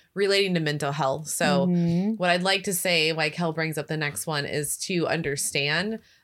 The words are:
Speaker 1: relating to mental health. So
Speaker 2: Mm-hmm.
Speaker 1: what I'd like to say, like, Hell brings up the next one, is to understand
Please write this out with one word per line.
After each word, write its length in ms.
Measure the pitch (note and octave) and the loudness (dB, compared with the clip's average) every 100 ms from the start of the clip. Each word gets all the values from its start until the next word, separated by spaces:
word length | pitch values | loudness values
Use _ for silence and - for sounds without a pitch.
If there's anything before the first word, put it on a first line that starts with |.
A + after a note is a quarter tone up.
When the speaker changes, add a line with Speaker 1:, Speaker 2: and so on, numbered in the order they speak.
| _ | _
Speaker 1:
relating 400 | F#3 G3 G3 G3 | -2 2 4 4
to 60 | F3 | 2
mental 320 | D#3 D3 C#3+ | 0 0 -2
health. 360 | D3 C3+ D3 D#3 | 0 0 -2 -4
So 380 | - D3+ C#3+ F3+ | 0 2 4 4
Speaker 2:
Mm-hmm. 460 | F3 E3+ E3+ G3+ A3 | 2 2 2 0 0
Speaker 1:
what 140 | F3+ | 2
I'd 120 | F3 | 2
like 220 | F#3+ G3 | 2 0
to 80 | G3 | 0
say, 380 | F#3 F#3 E3+ D#3 | -2 2 2 2
like, 220 | D#3+ D3+ | 2 -2
Hell 180 | D#3+ E3+ | 0 -2
brings 260 | D#3 D#3+ D#3 | 0 -2 -4
up 80 | C#3+ | -4
the 80 | D#3 | -4
next 300 | D3 - - | -4 -6 -4
one, 180 | D3 C#3 | -4 -2
is 300 | B2+ C#3+ - | -4 -4 -6
to 280 | - F3+ D3 | -2 0 0
understand 880 | D#3+ D3+ C#3 - D3 C#3+ D#3+ G3+ A3 _ _ | 0 -2 -4 -4 -2 0 0 -2 -6 _ _